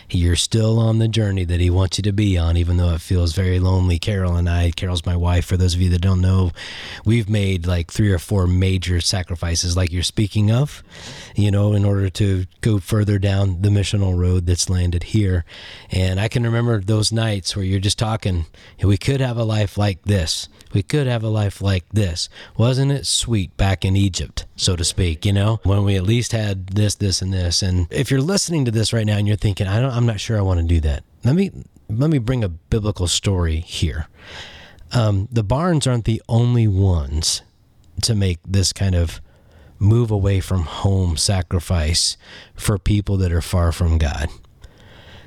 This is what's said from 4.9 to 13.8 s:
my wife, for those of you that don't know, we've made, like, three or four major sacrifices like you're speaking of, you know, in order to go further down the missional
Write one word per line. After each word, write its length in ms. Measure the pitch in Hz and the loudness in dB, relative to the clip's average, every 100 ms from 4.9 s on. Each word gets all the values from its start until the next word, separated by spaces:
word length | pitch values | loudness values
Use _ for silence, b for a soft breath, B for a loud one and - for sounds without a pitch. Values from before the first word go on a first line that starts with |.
| 87 90 | -4 -2
my 120 | 87 | -2
wife, 280 | 87 87 - | 2 0 0
for 120 | 90 | 0
those 180 | 90 87 | 0 2
of 60 | |
you 80 | 92 | 2
that 120 | 87 | 2
don't 200 | 92 92 | 2 2
know, 300 | 90 95 90 - B B B B | 4 2 2 -4 B B B B
we've 260 | - 117 101 | 0 0 2
made, 380 | 107 98 92 85 | 0 0 0 0
like, 240 | 90 82 | -2 -2
three 180 | - 104 | 0 2
or 100 | 90 | 0
four 280 | - 104 90 | 0 0 2
major 540 | 92 95 95 87 90 | 2 2 0 0 0
sacrifices 720 | - 98 92 85 85 85 90 87 | 0 -4 -4 -6 -2 -2 0 0
like 160 | 90 | 0
you're 100 | 87 | -2
speaking 480 | 82 - 104 104 104 | -4 -2 -2 2 2
of, 320 | 117 147 - - B B B B - | 2 0 -6 -20 B B B B 0
you 160 | 104 | 2
know, 220 | 101 104 | 2 2
in 100 | 104 | 2
order 260 | 101 98 98 | 2 0 -2
to 360 | - 101 95 92 - | 0 0 0 -4 -4
go 180 | 120 104 | 0 0
further 400 | - 110 104 101 | 0 0 2 2
down 420 | 98 98 98 87 | 2 2 0 0
the 80 | 101 | 2
missional 480 | 101 | 2